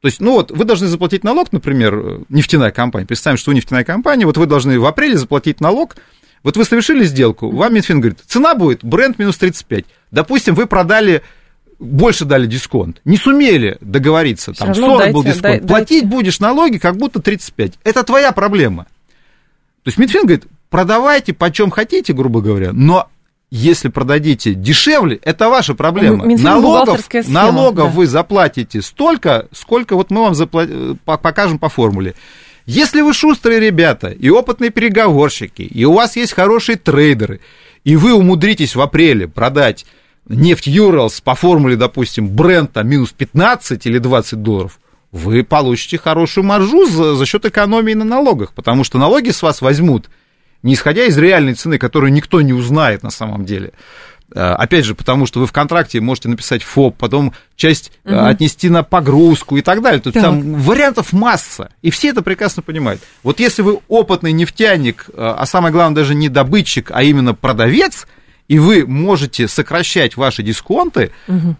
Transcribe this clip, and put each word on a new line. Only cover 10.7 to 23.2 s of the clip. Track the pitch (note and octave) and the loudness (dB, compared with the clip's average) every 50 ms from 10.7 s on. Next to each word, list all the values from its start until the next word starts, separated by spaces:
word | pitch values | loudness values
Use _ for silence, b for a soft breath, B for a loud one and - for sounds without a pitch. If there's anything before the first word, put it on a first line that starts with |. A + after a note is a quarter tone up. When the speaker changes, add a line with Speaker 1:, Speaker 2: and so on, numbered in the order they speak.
| - F#3+ F3+ E3 G#3 A3 A3 G3 F3 C#3+ b b b b b b b b _ _ _ _ | 0 0 2 2 2 2 2 2 0 0 b b b b b b b b _ _ _ _
Speaker 1:
больше | B2+ A#2+ C#3 C#3 G#3 A#3 G#3 - D#3+ | -10 -4 0 2 2 2 2 0 -2
дали | C#3 C#3 C3 B2 | 0 0 0 2
дисконт, | A2 A2 C3 - - - A#2+ F2 E2 E2 - _ | 0 -4 -6 -8 -4 -4 -4 -4 -4 -8 -8 _
не | C#3+ F#3+ | 0 0
сумели | G#3 - C4+ C4+ C#4+ D4 B3+ F#3+ D3 A2+ G2+ - - | 2 2 2 2 4 4 4 2 2 0 -2 -4 -8
договориться, | - G#2 F#2+ C#3 C3 D3+ D#3 D#3+ E3 C#3 G#2+ - - - | -12 -4 -4 0 2 2 2 2 0 0 -2 -4 -8 -14
Speaker 2:
Все | F#2 - - | -10 -6 -4
Speaker 1:
там, | G3 F#3+ | -2 -2
Speaker 2:
равно | G3+ B3 C4 C4+ A#3+ | 0 2 2 4 4
Speaker 1:
сорок | G3 G3+ | 4 2
был | - D3+ | 2 0
Speaker 2:
дайте, | C3+ C3+ C#3+ F3+ | 0 0 -2 0
Speaker 1:
дисконт, | - G3+ G#3 G#3+ | 0 0 0 0
Speaker 2:
дай-, | G3 F3 | 0 0
Speaker 1:
платить | G3 A3+ A3 - D#4 D#4+ | 0 0 2 2 2 2
Speaker 2:
дайте. | A#3+ G3 A#3 | 2 0 0
Speaker 1:
будешь | C4 A3 F#3 E3 - | 0 0 -2 -2 0
налоги, | G3+ A3 B3+ D4 E4 D#4+ A3+ F3 | 0 0 2 2 2 2 0 0
как | - F3 F3+ | -2 -2 -2
будто | G3 C#4 C4 - G3+ | -2 -4 -4 -4 -2
тридцать | - G#3 G#3 F#3 - - - | -2 -2 -4 -4 -8 -14 -6
пять. | - - F#2+ - - _ | -6 -6 -6 -6 -4 _
Это | G#3+ A3 B3+ | -2 0 0
твоя | A#3 - A#3+ C#4 C#4+ C4+ | 0 2 2 2 2 2
проблема. | - G3 F#3+ G#3 G3+ G3 C#3+ A2+ F#2 E2 F2 _ _ _ _ _ _ _ _ _ _ _ _ _ _ _ _ _ _ _ _ | 0 0 -2 0 2 0 0 0 -2 -6 -12 _ _ _ _ _ _ _ _ _ _ _ _ _ _ _ _ _ _ _ _
То | B2+ | -4
есть | - - | 0 2
Минфин | B3+ C4 D#4 G4 | 2 2 2 2
говорит, | G4+ G#3 E3+ - - - - _ _ _ | 4 4 2 0 0 -10 -20 _ _ _
«Продавайте | - E3+ F#3 F3 G#3+ A#3 B3+ C#4+ D4 C#4 - - | -2 -2 0 0 0 0 2 2 2 0 0 -4
почем | E3+ - E3+ F3+ D#3 - G#3 G3 | -4 -2 -2 -2 0 0 -2 0
хотите», | - - A3 A3+ - F#4+ - - | 0 -2 -4 -2 -2 -4 -2 -2
грубо | D3 B2+ C3 C3 A2+ A2+ | -2 -2 0 0 0 0
говоря, | G2+ G#2+ G#2 G2 F#2+ F2+ | 0 0 -2 -2 -2 -4
но | F#2+ A#2+ C3+ D#3 F3 F#3 - _ _ _ | 0 2 2 4 4 2 -2 _ _ _